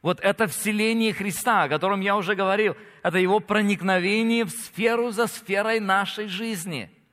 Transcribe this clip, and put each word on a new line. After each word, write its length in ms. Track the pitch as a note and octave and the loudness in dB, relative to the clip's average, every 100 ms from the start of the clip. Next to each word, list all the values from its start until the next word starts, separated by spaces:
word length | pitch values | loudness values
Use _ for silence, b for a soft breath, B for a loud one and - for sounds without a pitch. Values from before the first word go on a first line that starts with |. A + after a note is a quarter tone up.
Вот 180 | D#3+ F3+ | -2 0
это 260 | G3 G3 A3 | 0 2 0
вселение 640 | - G3+ G#3 A3 A3+ A3+ | 0 -2 0 2 2 0
Христа, 520 | G3 G3 D#3+ - G#3+ | 0 -4 -2 2 2
о 40 | D3 | 2
котором 320 | D3+ F3+ G3+ | 0 0 0
я 140 | F#3+ G3+ | 0 0
уже 200 | F3+ G3+ | 0 0
говорил, 400 | F#3+ G3 G#3+ - B B | 0 2 0 -2 B B
это 160 | F3 F3 | -2 2
его 220 | F#3 G#3 | 2 2
проникновение 1040 | - G#3 G#3 F#3+ F3+ F#3 F3+ G#3+ A3+ A#3 | 2 0 2 0 2 2 2 0 2 0
в 60 | A3+ | 0
сферу 600 | - - - A3+ A#3 A#3+ | -6 -12 -2 0 2 -2
за 160 | G#3 A#3 | -2 -2
сферой 540 | - - G3 G#3+ A3+ | -4 -4 -2 0 0
нашей 480 | G3+ G3 F#3+ - G#3+ | 2 0 0 -6 -8
жизни. 640 | F#3 A3+ G#3 F3 D3+ F#2 _ _ | -6 -6 -6 -6 -8 -10 _ _